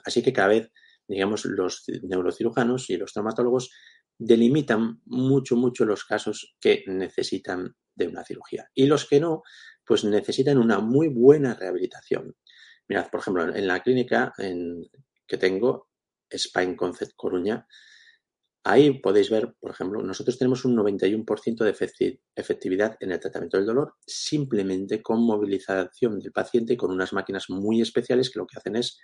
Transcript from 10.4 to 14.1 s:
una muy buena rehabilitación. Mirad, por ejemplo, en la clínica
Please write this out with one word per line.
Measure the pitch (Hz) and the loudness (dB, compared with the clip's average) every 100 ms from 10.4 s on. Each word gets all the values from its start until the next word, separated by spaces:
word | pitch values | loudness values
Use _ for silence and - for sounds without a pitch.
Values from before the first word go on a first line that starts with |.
| 139 139 | 2 4
una | 113 98 | 4 2
muy | 110 135 160 | 2 2 2
buena | 120 127 151 131 107 | 6 8 8 4 -4
rehabilitación. | 92 90 92 - - - - - _ _ - _ - | -6 -4 -6 -8 -6 -6 -6 -18 _ _ -20 _ -6
Mirad, | 98 87 | -4 -4
por | - | -6
ejemplo, | - 90 85 - | -4 -2 -2 -2
en | 95 | -2
la | 90 | 0
clínica | 120 127 120 | 0 0 2